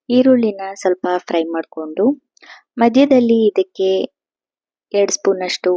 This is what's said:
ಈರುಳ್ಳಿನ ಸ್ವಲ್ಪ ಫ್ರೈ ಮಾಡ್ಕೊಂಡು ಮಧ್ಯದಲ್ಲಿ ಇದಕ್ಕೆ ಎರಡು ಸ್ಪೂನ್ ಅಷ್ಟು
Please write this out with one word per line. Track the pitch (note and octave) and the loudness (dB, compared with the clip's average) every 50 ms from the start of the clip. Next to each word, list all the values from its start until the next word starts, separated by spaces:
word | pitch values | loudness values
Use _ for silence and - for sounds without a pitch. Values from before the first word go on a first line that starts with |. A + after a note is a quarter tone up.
| _ - | _ -2
ಈರುಳ್ಳಿನ | A#3+ B3 B3+ C4+ B3+ B3 A#3 G#3+ G3+ G3 G3 G3 G3 | 2 2 4 4 4 2 2 -2 -4 -6 -10 -12 -10
ಸ್ವಲ್ಪ | - - F#3 F3+ - - F3+ F3+ F3+ | -4 -2 -2 -2 -2 -2 -4 -4 -4
ಫ್ರೈ | - - - E3+ E3 | -4 -4 -4 -4 -2
ಮಾಡ್ಕೊಂಡು | E3 E3 E3 D#3+ - - D#3+ D#3 D#3 D#3 F#3 G3+ C4 D4 - _ _ _ - _ - - - _ _ - - | -4 -6 -8 -8 -10 -12 -14 -12 -10 -4 -2 0 0 0 -2 _ _ _ -20 _ -20 -20 -20 _ _ -4 0
ಮಧ್ಯದಲ್ಲಿ | A#3 A#3 A3+ C4 C#4+ C#4+ C#4 B3+ A#3+ A3+ A#3 A3+ A3 | 0 2 4 4 4 4 4 2 4 4 2 2 2
ಇದಕ್ಕೆ | G#3 - - F#3 _ _ - F#3+ F#3+ F#3+ F#3+ F#3+ - _ _ _ _ _ _ _ _ _ _ _ _ _ _ _ _ - | 2 2 0 -4 _ _ -4 -2 -2 0 -2 -4 -6 _ _ _ _ _ _ _ _ _ _ _ _ _ _ _ _ -2
ಎರಡು | G3+ G3 G3 - | -2 0 0 -2
ಸ್ಪೂನ್ | - - G3+ F#3+ F#3 F#3 | -2 0 -2 -2 -2 -4
ಅಷ್ಟು | F3+ - - - F3+ F3+ | -8 -8 -4 -2 -2 -2